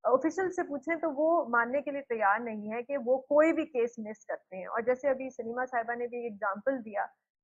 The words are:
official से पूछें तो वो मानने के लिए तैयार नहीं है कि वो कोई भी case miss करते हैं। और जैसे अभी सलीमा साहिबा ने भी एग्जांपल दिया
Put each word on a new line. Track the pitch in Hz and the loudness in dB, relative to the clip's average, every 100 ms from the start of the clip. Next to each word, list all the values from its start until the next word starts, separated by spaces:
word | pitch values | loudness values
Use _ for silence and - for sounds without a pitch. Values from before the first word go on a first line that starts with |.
| - | 4
official | 262 320 339 381 | 4 2 0 -2
से | 359 | -2
पूछें | 339 285 - 330 | -4 -6 -4 -2
तो | 330 | -2
वो | 269 311 339 240 | 2 4 4 2
मानने | 233 233 269 | 2 2 0
के | 285 | -2
लिए | 277 | -6
तैयार | - 226 202 214 | -4 0 4 2
नहीं | 240 214 208 | 0 -8 -6
है | 226 | -6
कि | 240 285 | -4 -4
वो | 233 262 262 | 0 0 4
कोई | 294 311 | 6 6
भी | 302 | 4
case | 302 415 466 - | 0 0 -2 -2
miss | 214 214 | -12 -12
करते | - 170 _ 190 | -8 -8 _ -12
हैं। | 180 | -6
और | 226 | -2
जैसे | 226 254 285 | 0 0 2
अभी | 262 262 | 0 -4
सलीमा | 247 226 240 | -8 -6 -4
साहिबा | 262 247 226 | -2 -2 -2
ने | 240 240 | -4 -4
भी | 240 233 | -6 -8
एग्जांपल | 202 208 202 262 269 | -4 -4 0 -2 -2
दिया | 220 202 - _ _ _ | -4 -6 -6 _ _ _